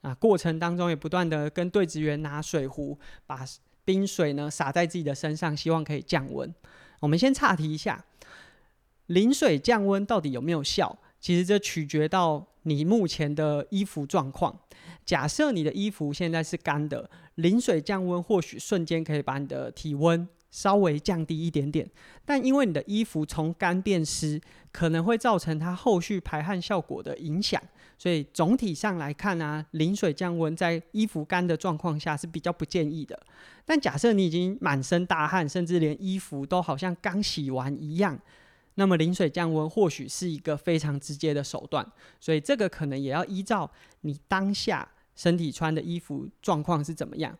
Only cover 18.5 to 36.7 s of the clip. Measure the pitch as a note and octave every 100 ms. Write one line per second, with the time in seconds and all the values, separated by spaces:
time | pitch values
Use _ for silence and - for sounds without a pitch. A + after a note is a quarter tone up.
18.5 | - - G3+ D#3+ E3 D#3+ D3+ C#3 C3+ C#3
19.5 | C3+ B2+ - D#3+ C#3+ E3 E3+ F3 _ _
20.5 | - G3+ G3+ F#3 D3 F3 F3 D#3 D#3+ E3
21.5 | D#3 C#3 D3+ - _ - - - C#4 B3+
22.5 | C4+ B3 D3+ - G#3 A3+ D#3 D3+ - D#3+
23.5 | E3+ F3+ F3+ F#3+ F#3 D#3 - D#3 D3+ -
24.5 | - - - E3 E3 E3+ A#3 B3 G3 E3
25.5 | D#3 E3+ F3+ - F#3 E3 G3+ - D#3 D#3
26.5 | F#3+ - G3 - C3 - C#3 D#3+ D#3+ G#3
27.5 | - - _ - _ F3+ E3 C#3 - E3
28.5 | B3+ G#3 D3+ G#3+ F3+ C#3+ D3 G3+ F3 D3+
29.5 | D3+ D3+ D#3+ D#3 G3+ F#3+ C#3+ F3+ E3+ D#3+
30.5 | E3 F3 E3 - G#3+ A3 D#3+ D3+ F3+ F3
31.5 | D#3+ F#3+ D3+ F3 D3+ D#3+ D3 E3+ E3 F3
32.5 | F3 D3+ F3+ D3+ D#3 C#3+ - _ - -
33.5 | - - D#4 - C#3 A#3+ G#3 F#3 E3 F3+
34.5 | G#3+ E3+ C#3 C3 F3 F3+ D#3+ D3+ F#3 D3+
35.5 | F#3 E3+ F3 D#3+ D3+ F#3+ F#3+ - C#3+ C#3
36.5 | F3+ E3+